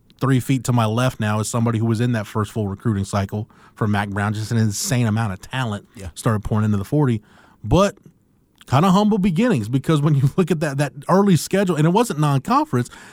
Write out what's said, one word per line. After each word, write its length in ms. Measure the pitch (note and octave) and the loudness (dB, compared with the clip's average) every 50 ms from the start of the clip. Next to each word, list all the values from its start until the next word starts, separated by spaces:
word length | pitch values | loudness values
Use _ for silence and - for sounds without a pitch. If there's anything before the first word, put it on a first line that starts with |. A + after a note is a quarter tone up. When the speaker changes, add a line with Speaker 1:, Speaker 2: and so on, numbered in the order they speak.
| _ _ _ _ | _ _ _ _
Speaker 1:
three 200 | C#3 B2+ C3+ B2 | 0 0 0 0
feet 240 | A#2+ - C3+ B2+ A2+ | 0 0 -2 -2 0
to 80 | - A#2+ | 0 0
my 120 | A#2+ A2+ | 2 2
left 340 | G#2+ A2 A#2+ B2+ B2+ - - | 0 0 0 0 -2 -2 -2
now 200 | A2 G#2 G#2+ A2 | -2 -2 -2 -2
is 100 | G#2 - | -2 -2
somebody 300 | - A#2+ A#2 A#2+ A2 G#2+ | -2 0 0 0 0 0
who 60 | A2+ | 0
was 140 | A2+ A2+ G#2+ | 0 0 0
in 100 | A#2+ B2 | 0 0
that 160 | A#2+ A2 G2+ | 0 -2 -4
first 240 | - - A2 G2+ - | -4 -4 -4 -4 -2
full 160 | - A2+ G#2 | -4 -4 -4
recruiting 380 | F#2+ G2 - - A#2 G#2 G2 G2 | -4 -6 -4 -4 -2 -2 -2 -2
cycle 440 | - - G2+ G2 F#2+ - G#2 G#2 - - - - - _ | -2 -2 -4 -4 -4 -6 -8 -8 -10 -16 -20 -20 -20 _
for 120 | - A#2 | -4 -2
Mac 220 | G#2 G#2 G2+ G#2 G2+ | 0 0 0 -2 -2
Brown. 240 | G2 G#2 G2+ G#2+ G#2 | -4 -2 -2 -2 -4
Just 180 | G#2+ A2 G2 | -4 -6 -2
an 60 | A#2+ | 0
insane 500 | A2+ A2 G#2+ G2 - - - C#3 B2 A#2+ | 0 0 0 -2 -4 -4 -2 0 0 0
amount 260 | A2 G#2 A2+ A2+ G#2 F#2 | 0 0 0 -2 -4 -6
of 60 | - | -10
talent 460 | - - - C3 C3 A2+ G#2 G2+ - _ _ | -12 -10 -6 -6 -4 -4 -6 -8 -10 _ _
Speaker 2:
Yeah. 140 | - F#2+ E2+ - | -16 -16 -14 -14
Speaker 1:
started 300 | - - B2 A2 G#2 - | -6 -2 -2 -2 -2 -2
pouring 220 | - A2+ A2 A2+ | -2 -2 0 2
into 120 | G#2+ G#2 | 0 0
the 80 | G2+ G2+ | -2 -2
forty. 360 | - C#3+ D3+ D3 B2+ A#2 G#2+ - _ _ - - _ _ _ - | -2 0 0 2 2 0 -2 -6 _ _ -20 -20 _ _ _ -4
But 340 | G#2 C#3+ F3 G3+ G3 - - _ - _ _ _ _ _ _ _ _ _ _ - | 0 2 2 2 0 -2 -8 _ -20 _ _ _ _ _ _ _ _ _ _ -6
kinda 240 | - - C3+ F#3 G3 | 0 2 2 4 4
humble 260 | F3+ G3+ G#3+ G#3+ A3 | 4 4 4 2 2
beginnings, 500 | G3+ F3+ G#3 D#3 E3+ A#3 B3 F#3+ B2 G#2 A2 | 2 2 0 2 2 2 2 2 0 0 -2
because 320 | B2+ C3 - - D#3+ D3 | -4 -2 0 0 0 2
when 120 | C#3+ E3 D3+ | 2 2 2
you 140 | C3+ C3 C#3 - | 2 2 2 0
<laughs> 40 | |
look 140 | F#3+ F#3 - | 0 0 0
at 80 | F#3 D3+ | 0 -2
that, 180 | D#3+ D3 C#3 | -2 -4 -2
that 160 | C#3 D3 C3+ - C#3+ C3 - | -2 -4 -4 -4 -8 -2 2
early 260 | E3+ G3 G3+ G3+ F3+ | 2 4 6 4 4
schedule, 380 | C#3+ - - - F#3+ G#3 F3 E3 | 2 2 0 0 0 0 0 2
and 80 | C#3+ D3+ | 2 2
it 40 | E3 | 2
wasn't 280 | F3 A3 A#3+ - E3+ D3 | 4 2 0 0 0 0
non-conference, 720 | D3+ D3 C#3 C3 - F#3+ A#3+ C#4+ D#4 - - B2 A#2+ - - - - - | 0 2 0 0 0 2 2 2 2 2 0 -2 -2 -4 -10 -18 -20 -20